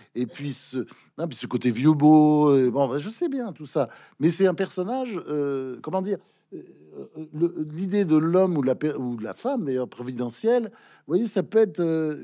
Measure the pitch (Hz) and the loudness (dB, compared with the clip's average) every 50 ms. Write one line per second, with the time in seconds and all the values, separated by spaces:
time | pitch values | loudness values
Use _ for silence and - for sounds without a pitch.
0 | - _ _ 117 123 120 - - 143 147 131 - - - - 131 117 120 - - | -20 _ _ -6 -6 -6 -6 -8 -8 -8 -8 -10 -12 -8 -8 -6 -8 -8 -12 -20
1 | _ _ _ - 131 - 131 - - - 123 123 - 127 113 110 131 156 156 147 | _ _ _ -8 -8 -8 -8 -10 -8 -4 -4 -2 0 0 0 4 4 4 4 6
2 | 143 151 156 156 151 151 151 151 151 147 143 135 131 123 110 139 139 127 120 147 | 6 8 8 8 8 6 6 6 6 6 6 6 4 4 2 2 0 0 0 -4
3 | 147 202 226 - 349 320 269 269 240 214 156 - 156 139 - 160 131 113 - - | -6 -8 -6 -6 -4 -4 -4 -4 -6 -8 -10 -12 -14 -6 -4 -2 -2 -2 -6 -12
4 | - - _ - 135 170 165 - 196 185 175 185 196 175 - 180 180 190 247 262 | -20 -20 _ -2 0 0 2 2 2 2 2 0 -4 -4 -4 -6 -6 -4 -4 -4
5 | 262 247 214 175 - - 151 151 143 143 139 135 131 131 123 123 - 156 160 190 | -6 -6 -6 -8 -6 -4 -4 -2 -2 -2 -2 -4 -6 -6 -10 -10 -8 -6 -4 -4
6 | 190 196 202 - - _ _ _ _ _ - 156 - - - 147 151 156 151 143 | -2 -2 -4 -6 -6 _ _ _ _ _ -16 -16 -16 -18 -20 -20 -20 -20 -16 -16
7 | - - - 156 160 151 151 151 165 170 170 151 156 151 151 160 196 185 185 208 | -16 -14 -14 -14 -14 -12 -4 -2 -2 -2 -2 -4 -8 -8 -8 -6 -6 -2 0 0
8 | 202 165 156 156 156 165 170 185 190 185 175 156 131 127 127 - - 156 139 139 | 2 4 4 4 4 4 4 4 4 2 2 0 0 0 0 0 -2 -4 -4 -4
9 | 127 123 120 113 107 110 95 - - 240 285 247 185 139 131 127 123 113 - - | -6 -6 -6 -6 -8 -10 -10 -8 -6 -4 -4 -4 -4 -2 -2 -2 -4 -6 -8 -10
10 | 123 123 131 123 123 120 117 - - 220 240 247 233 208 - - _ _ _ _ | -10 -10 -6 -6 -6 -6 -6 -4 0 2 2 2 0 -2 -8 -16 _ _ _ _
11 | _ - 151 190 233 220 - 185 175 - - 220 220 202 165 - 170 165 165 160 | _ -4 -2 -2 -2 -2 -2 -4 -4 0 2 2 2 2 0 -2 -2 0 0 0
12 | 156 151 151 139 | -2 -2 -4 -6